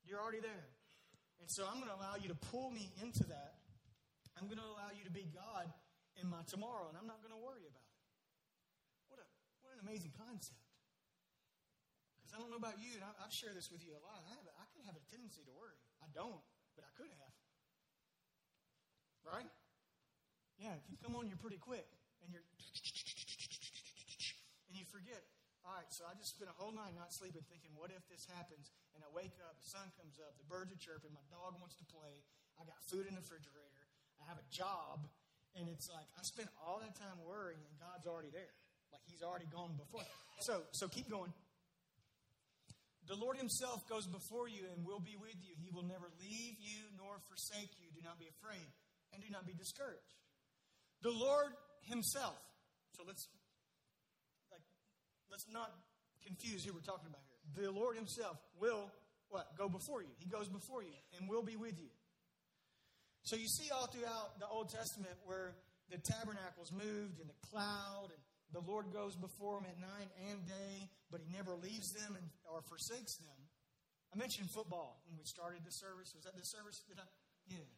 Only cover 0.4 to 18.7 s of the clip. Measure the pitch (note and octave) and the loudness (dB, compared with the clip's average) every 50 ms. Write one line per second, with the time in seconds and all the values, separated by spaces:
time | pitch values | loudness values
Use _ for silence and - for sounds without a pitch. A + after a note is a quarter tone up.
0.4 | A3 A3+ G#3 F#3 D3+ B2+ B2+ - - - - - - - - - _ _ _ - | 2 0 0 -2 -6 -8 -14 -20 -20 -20 -20 -20 -20 -20 -20 -20 _ _ _ -12
1.4 | E3+ E3+ - G3 G3 F#3+ A3+ C4 C4 A3 G3 G3 G3 G3 G3+ G#3 G3 F3+ E3+ C#3+ | -2 0 4 4 4 4 4 2 2 0 0 0 0 0 2 2 2 0 0 0
2.4 | - - A#3 B3 C4 C4 A#3+ A3 G#3 - - F#3 G#3+ A#3+ A3+ - - - D#3 C#3+ | 0 2 2 4 4 4 2 0 0 -2 -2 -2 -2 4 6 6 6 6 0 -4
3.4 | C#3+ D3+ - - - - - - _ - - _ _ _ _ _ _ - _ E3+ | -6 -8 -10 -14 -18 -20 -20 -20 _ -20 -20 _ _ _ _ _ _ -16 _ -4
4.4 | F#3+ G3+ A3+ A3 A3 A3 G#3+ G#3 G3+ G#3 G3 G3+ G3+ F#3+ E3 G3 F#3+ D#3+ D3 F3+ | -4 -2 -2 -4 -4 -4 -4 -4 -4 -6 -6 -6 -4 -4 -4 -2 -2 -4 -4 -4
5.4 | G3 A3+ A3 F#3+ F3 E3+ - - - - _ _ _ _ _ F#3+ F3+ F3+ E3+ E3 | -8 -2 -2 0 0 -2 -4 -8 -16 -20 _ _ _ _ _ 0 0 2 2 0
6.4 | E3 - F3+ F#3+ G#3 A#3+ B3 G#3+ F3 D#3 D#3 E3+ G#3+ A3+ A3 A3 G#3+ A3+ A3 A3 | -2 -2 0 0 0 2 2 2 0 0 -2 -4 -6 -6 -6 -6 -8 -10 -8 -4
7.4 | A#3 C4 C4+ A#3 F3 D3 - C3 A#2+ - - _ _ _ _ _ _ _ _ _ | -4 -4 -6 -6 -10 -12 -14 -16 -20 -20 -20 _ _ _ _ _ _ _ _ _
8.4 | _ _ _ _ _ _ _ _ _ _ _ _ _ _ C4 B3+ F#3+ - - _ | _ _ _ _ _ _ _ _ _ _ _ _ _ _ -18 -18 -18 -20 -20 _
9.4 | _ _ _ _ - C4 C4 A#3+ F#3+ G#3 A3 G#3+ E3+ D#3 B2+ - A3 A#3+ A#3+ F#3+ | _ _ _ _ -18 -14 -10 -8 -4 -2 -2 0 -2 -2 -4 -6 -8 -6 -6 -4
10.4 | - - B2 - - _ - - _ _ _ _ _ _ _ _ _ _ _ _ | -6 -6 -8 -10 -20 _ -20 -20 _ _ _ _ _ _ _ _ _ _ _ _
11.4 | _ _ _ _ _ _ _ _ _ _ _ _ _ _ _ - - - G#3 A3 | _ _ _ _ _ _ _ _ _ _ _ _ _ _ _ -20 -16 -8 -6 -4
12.4 | A#3 A#3 A#3 A#3+ A3 A3+ G3+ G3+ A3 B3 A#3+ G#3 F#3+ G3+ G#3 F#3+ G3 A3 A3 - | -4 -2 0 0 0 0 0 -2 -4 -4 -4 -4 -4 -4 -4 -6 -4 0 0 0
13.4 | A#3+ G#3+ G3+ F3+ E3+ - F3 E3 E3+ E3 D3+ D3 D#3 F#3+ G#3+ F#3+ D#3+ F3+ A#3 D4 | 0 0 -2 -4 -4 -6 -6 -8 -10 -10 -10 -10 -10 -12 -12 -12 -10 -10 -10 -10
14.4 | A3 E3 - D#3+ G#3 - - E4+ B3 G3+ E3+ D#3 C#3 - G#3+ A#3+ B3 G#3 - D#3+ | -10 -14 -12 -14 -14 -14 -14 -12 -10 -10 -10 -10 -10 -12 -12 -10 -10 -10 -10 -12
15.4 | D3 C3+ B2+ D#3+ A3+ G#3+ D3+ - - - _ _ D3 D#3 C#3 D3+ F#3+ A#3+ G#3 D#3 | -14 -14 -12 -12 -12 -12 -14 -16 -20 -20 _ _ -12 -6 -2 -2 -2 -2 -2 -6
16.4 | - - - _ _ _ _ - C#3+ - - - D4+ D4+ - C#3+ C#3 C3 - - | -10 -16 -20 _ _ _ _ -20 -20 -18 -12 -12 -12 -12 -12 -14 -16 -16 -18 -20
17.4 | _ _ _ _ _ _ _ _ _ _ _ _ _ _ _ _ _ _ _ _ | _ _ _ _ _ _ _ _ _ _ _ _ _ _ _ _ _ _ _ _
18.4 | _ _ _ _ _ _ | _ _ _ _ _ _